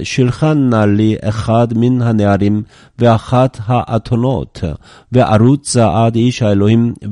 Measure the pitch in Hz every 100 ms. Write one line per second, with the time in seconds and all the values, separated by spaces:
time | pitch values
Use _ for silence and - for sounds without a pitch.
0 | - - 123 - 156 151 131 110 104 104
1 | 110 107 107 107 110 113 117 113 123 127
2 | 117 107 101 98 101 104 - - - -
3 | 117 113 - 127 131 - 104 123 - 113
4 | - 117 127 110 67 - 82 71 - -
5 | - 123 120 107 120 143 - 123 110 95
6 | 113 113 123 120 107 98 101 117 117 -
7 | 104